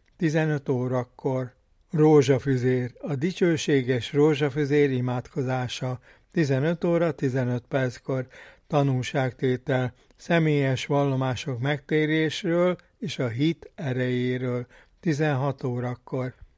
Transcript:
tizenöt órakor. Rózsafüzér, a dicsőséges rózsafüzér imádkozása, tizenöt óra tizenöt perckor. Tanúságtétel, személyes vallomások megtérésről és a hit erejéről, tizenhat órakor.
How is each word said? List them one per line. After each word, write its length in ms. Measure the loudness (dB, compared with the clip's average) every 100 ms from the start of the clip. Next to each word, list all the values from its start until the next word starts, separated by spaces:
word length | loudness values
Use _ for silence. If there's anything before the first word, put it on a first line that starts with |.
| _ -4
tizenöt 520 | 0 2 0 0 -2
órakor. 840 | -2 0 -2 -4 -6 -4 -2 -4 -10 _ _ _
Rózsafüzér, 1000 | 4 8 8 6 4 2 0 2 0 -2 -6
a 140 | -6 -2
dicsőséges 1000 | -2 0 0 2 2 0 2 -2 -2
rózsafüzér 760 | 2 4 4 0 -2 0 2 2
imádkozása, 1080 | 2 -2 -4 -6 -6 -4 -2 -4 -6 -8 -8 _ -20 _
tizenöt 520 | -2 0 2 0 0
óra 280 | 0 2 0
tizenöt 520 | 0 -2 0 -2 -2 -2
perckor. 600 | -2 -2 -4 -6 -6 -6 -14 -20 -20 -2
Tanúságtétel, 1300 | 0 2 0 -2 -2 -2 -2 -2 0 0 -2 -2 -6 _ -12
személyes 680 | -2 2 2 2 2 -2 0
vallomások 760 | 0 0 0 -2 -4 -6 -4
megtérésről 1160 | -2 -4 -2 0 2 0 0 -2 -2 2 2 -2 _ -10
és 200 | -8 -4
a 80 | -4
hit 440 | 0 0 -2 -8 -10
erejéről, 920 | -6 -2 -2 -2 -2 -2 -4 -4 -8 -16 _ _
tizenhat 640 | -2 0 0 0 -2 -4
órakor. 720 | -4 -4 -6 -8 -8 -6 -6 -10 -20